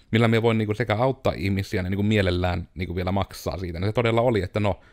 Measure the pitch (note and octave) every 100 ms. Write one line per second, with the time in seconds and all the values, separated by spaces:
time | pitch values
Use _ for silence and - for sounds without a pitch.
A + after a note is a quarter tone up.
0 | - A2+ A#2 A2+ A#2 A2+ G#2 G#2 A2 G#2
1 | C3 - - - G2 G2 G2 G2 F2+ G2
2 | G#2 G#2+ G2 F2 F2+ F2 - - F2+ F2
3 | F2+ G2 F#2 - F2 E2+ F2+ E2 G2 A#2
4 | A#2 A2+ B2 A2 F#2 G#2 G#2 - -